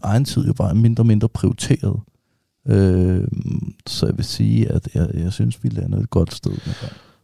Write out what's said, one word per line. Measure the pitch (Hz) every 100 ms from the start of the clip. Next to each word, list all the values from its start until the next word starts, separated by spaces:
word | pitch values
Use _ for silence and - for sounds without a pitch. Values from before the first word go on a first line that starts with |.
egen | - 110
tid | 139 - 110
jo |
bare | - 101
mindre | 104 113 117
og | 117
mindre | 107 104
prioriteret. | - 95 - - 135 101 104 - _ _ _ _ _ -
Øh, | 101 95 92 90 92 - - - - - - -
så | - 53
jeg | -
vil |
sige, | - - 110 113 113
at | - -
jeg, | - 85
jeg | - 85
synes, | - 113 -
vi | 120
lander | 107 90 98
et | 113
godt | - 87
sted | - -
med | - - -
børn. | - - _ _